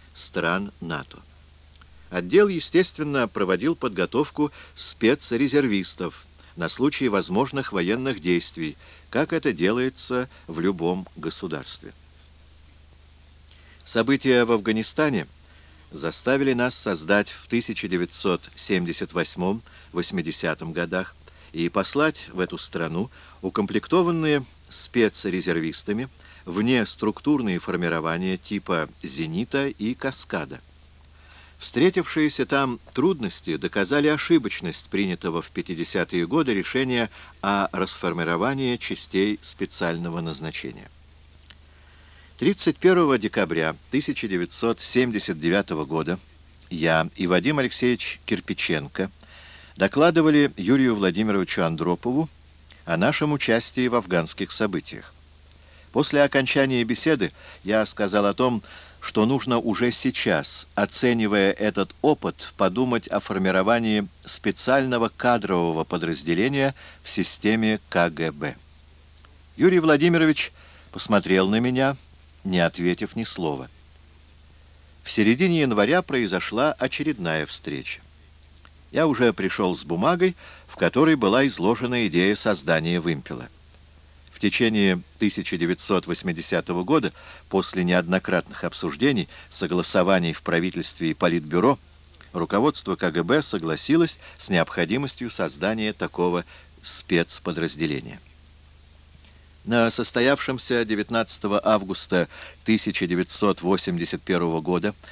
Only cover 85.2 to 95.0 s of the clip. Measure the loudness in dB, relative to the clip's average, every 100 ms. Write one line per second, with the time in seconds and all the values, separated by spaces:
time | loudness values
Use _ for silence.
85.2 | -2 0 -4 -2 -2 -2 0 0 0 -6
86.2 | -4 -6 -2 -2 -2 -4 0 0 0 -8
87.2 | -20 -20 -4 -2 -2 -2 2 2 2 0
88.2 | 0 -2 -2 -8 -8 -6 -6 0 0 0
89.2 | -4 -10 -14 -8 -2 -2 0 2 4 4
90.2 | 2 -4 -2 0 0 -4 -8 -4 -4 0
91.2 | 0 0 0 2 2 2 -6 -20 -20 -20
92.2 | -10 -6 -2 2 2 0 -4 -2 0 0
93.2 | 2 0 0 -4 -2 -4 2 2 2 -2
94.2 | -20 -14 -2 0 2 0 -2 -2